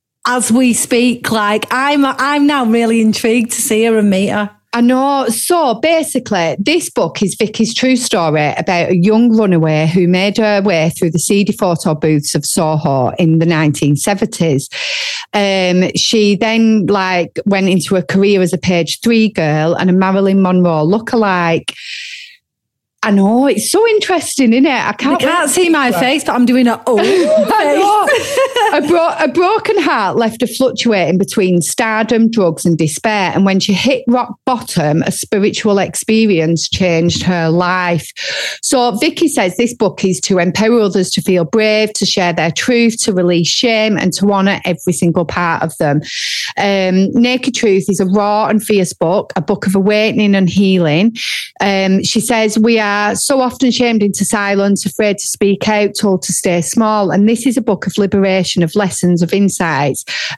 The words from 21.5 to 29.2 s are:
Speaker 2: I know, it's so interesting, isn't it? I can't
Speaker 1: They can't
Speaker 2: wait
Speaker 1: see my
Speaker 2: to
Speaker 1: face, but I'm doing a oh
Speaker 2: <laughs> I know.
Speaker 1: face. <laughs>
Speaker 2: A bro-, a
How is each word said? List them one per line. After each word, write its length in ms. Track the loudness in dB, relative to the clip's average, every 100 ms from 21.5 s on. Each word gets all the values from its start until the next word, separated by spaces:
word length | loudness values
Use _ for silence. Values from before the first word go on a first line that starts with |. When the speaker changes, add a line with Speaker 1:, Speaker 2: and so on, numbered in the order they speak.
| -2 -4 -12 -14 -16 -16 -18 -20 -20 _ _ _ _ _ _
Speaker 2:
I 100 | 0
know, 340 | 2 4 2 2
it's 240 | 0 0
so 180 | 2 2
interesting, 640 | 2 0 -2 -2 0 2
isn't 140 | 4 2
it? 40 |
I 220 | 0 -4
can't 260 | -4 -2 0
Speaker 1:
They 60 |
can't 220 | 0 0 0
Speaker 2:
wait 80 |
Speaker 1:
see 160 | 0 2
my 200 | 2 0
Speaker 2:
to 80 | 0
Speaker 1:
face, 240 | 0 0
but 120 | -2
I'm 100 | 0
doing 220 | 2 4 2
a 160 | 0 0
oh 120 | 0
Speaker 2:
<laughs> 560 | 2 2 2 2 2
I 200 | 2 2 2
know. 300 | 2 2 2
Speaker 1:
face. 320 | 0 0 -2
<laughs> 40 | 0 0 0
Speaker 2:
A 140 | 0 2
bro-, 280 | 2 2
a 80 | 0